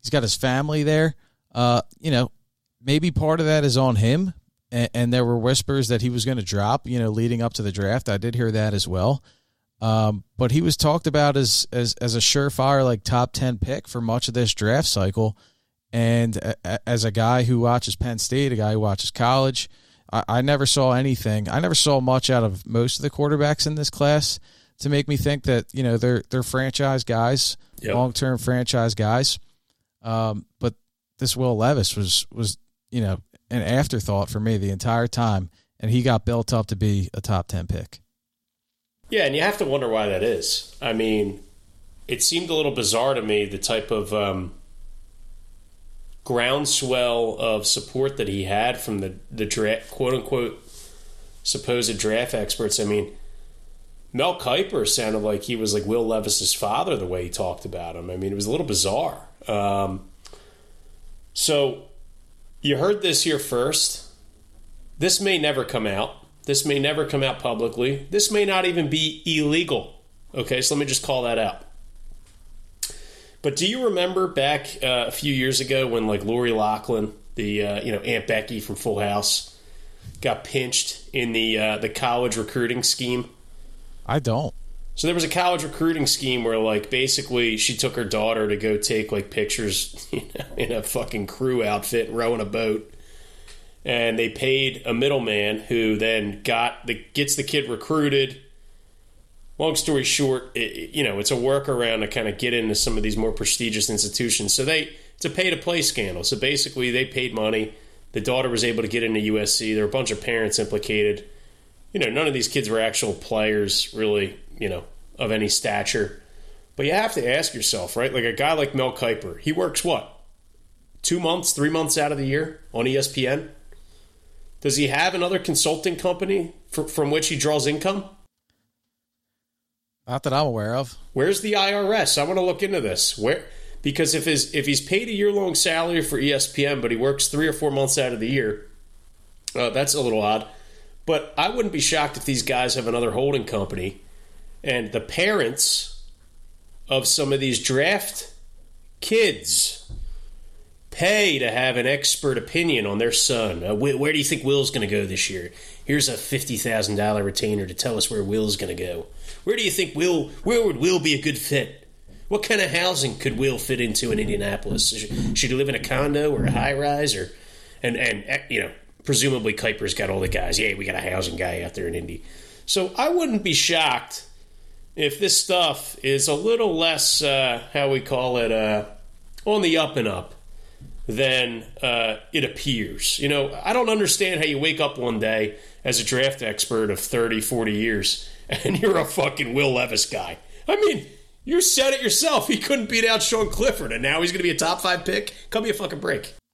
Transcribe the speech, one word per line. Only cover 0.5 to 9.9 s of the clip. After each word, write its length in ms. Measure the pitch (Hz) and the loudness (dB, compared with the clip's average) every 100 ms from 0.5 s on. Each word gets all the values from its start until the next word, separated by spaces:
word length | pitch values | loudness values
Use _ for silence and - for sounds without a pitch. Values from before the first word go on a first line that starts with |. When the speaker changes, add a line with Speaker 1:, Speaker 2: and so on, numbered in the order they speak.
| 127 147 151 | 2 0 0
Speaker 1:
there. 320 | 147 156 160 - _ _ _ | 2 4 4 0 _ _ _
Uh, 280 | 120 123 120 - - | 2 4 4 0 -6
you 120 | 160 | 0
know, 200 | 131 123 - _ _ _ _ | 2 2 -4 _ _ _ _
maybe 280 | 123 147 170 | 0 2 2
part 300 | 151 156 160 | 2 2 2
of 60 | 156 | 4
that 180 | 156 | 4
is 120 | 143 123 | 4 4
on 200 | 131 113 | 4 4
him, 360 | 113 143 190 - _ _ _ | 4 4 2 -4 _ _ _
a-, 220 | 120 120 117 | -2 0 2
and 160 | 120 | 2
there 120 | 127 | 4
were 140 | 120 120 | 2 2
whispers 500 | 117 131 - 139 120 | 2 2 2 0 2
that 140 | 120 | 2
he 80 | 120 | 2
was 140 | 120 | 0
gonna 180 | 113 127 | 0 -2
drop, 460 | 92 101 101 127 123 | -2 0 2 2 0
you 100 | 123 | 0
know, 120 | 117 | 0
leading 320 | 107 117 117 | 2 2 2
up 100 | 117 | -2
to 80 | - | -2
the 100 | 104 | -4
draft. 360 | 95 98 120 - | -2 0 0 0
I 80 | 101 | -2
did 180 | 117 | -2
hear 160 | 120 117 | 0 0
that 240 | 110 107 | 2 2
as 140 | 104 - | 0 0
well. 340 | 92 107 139 - _ _ _ _ _ | 2 2 2 -4 _ _ _ _ _
Um, 440 | 110 | 2